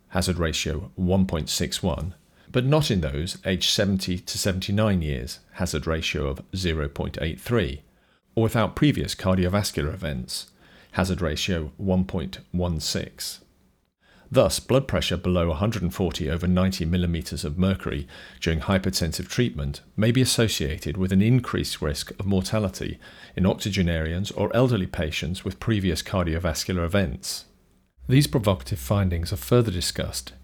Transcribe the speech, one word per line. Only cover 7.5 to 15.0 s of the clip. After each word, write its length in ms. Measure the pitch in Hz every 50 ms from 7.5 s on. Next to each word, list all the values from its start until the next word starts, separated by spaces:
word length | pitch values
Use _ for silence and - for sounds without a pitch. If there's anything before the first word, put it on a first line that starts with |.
| 123 113 82 64 65 - - _ _ _ _ _ _ _ _ _ _
or 60 | 113
without 340 | 113 104 - 117 104 80 -
previous 380 | - 156 147 - - - - -
cardiovascular 800 | - - 92 92 95 90 90 98 104 101 - - - 73 78 -
events, 560 | 95 87 76 69 62 62 - - - - - _ _ - - - - - _ -
hazard 280 | 98 92 92 87 80
ratio 500 | 87 76 73 - - 101 90 82 76 73 -
one 260 | - 104 95 92 92 90
point 360 | - - 87 67 64 - - - _
one 300 | - 90 90 87 82 76
six. 600 | - - - - - - - - - - - - _ _ _ _ _ _ _ _ _ _ _ _ _ _ _ - _ -
Thus, 280 | - 131 107 92 - -
blood 280 | - - 120 135 139
pressure 300 | - 101 78